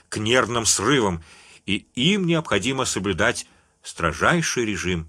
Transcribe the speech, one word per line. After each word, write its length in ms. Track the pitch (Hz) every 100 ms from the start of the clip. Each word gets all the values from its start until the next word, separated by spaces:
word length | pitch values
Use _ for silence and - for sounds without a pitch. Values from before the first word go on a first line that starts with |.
| -
к 80 | 104
нервным 480 | 107 127 110 117 107
срывам, 560 | - 104 143 104 85 80 - - -
и 220 | - 101 -
им 320 | - 147 208 175
необходимо 580 | 165 156 101 104 131
соблюдать 600 | 120 107 98 87 110 117 - _ _ _
строжайший 840 | - - 85 78 104 170 160 127 110
режим. 420 | 92 87 87